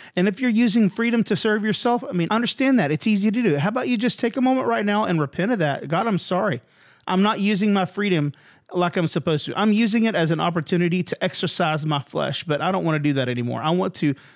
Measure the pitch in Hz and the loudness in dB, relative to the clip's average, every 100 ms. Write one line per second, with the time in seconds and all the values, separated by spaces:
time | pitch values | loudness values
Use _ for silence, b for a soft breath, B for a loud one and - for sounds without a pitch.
0 | B - 190 208 254 220 240 208 202 - | B 0 0 0 0 2 2 4 2 2
1 | 233 233 208 196 220 214 214 202 240 240 | 0 0 0 0 0 0 0 0 0 0
2 | - 185 165 220 240 - 269 262 143 151 | -2 -2 0 0 -2 0 2 4 2 0
3 | - 208 208 214 233 143 165 247 254 247 | 0 2 2 0 0 2 0 -2 -2 0
4 | 240 - 233 254 254 262 233 226 208 208 | -2 0 -2 0 2 2 0 0 0 0
5 | 214 170 143 - 190 233 151 135 139 165 | 2 0 0 -2 -2 2 0 -2 -2 -2
6 | 226 185 - 185 208 123 b b b b | 0 -2 0 0 0 -2 b b b b
7 | - 185 202 - 202 208 208 202 180 - | -2 2 2 2 0 2 2 2 0 -2
8 | 202 175 147 - b b b 180 175 175 | 0 2 0 -4 b b b -2 0 0
9 | 165 170 151 151 - 135 214 208 226 226 | -2 -2 -2 -2 -2 -2 2 2 2 2
10 | 226 165 160 160 170 175 147 180 175 180 | 0 0 0 2 0 -2 -2 0 2 0
11 | 175 - 185 - 170 - 170 156 156 147 | -2 -4 -4 -4 -6 -2 -2 -2 -2 -4
12 | - 156 139 143 - 147 165 190 165 156 | -4 -4 -4 -4 -4 -2 0 -2 0 0
13 | 147 135 127 123 120 120 151 180 190 - | 0 0 -2 -2 -4 -4 -2 0 -2 -2
14 | 151 135 B | -2 -2 B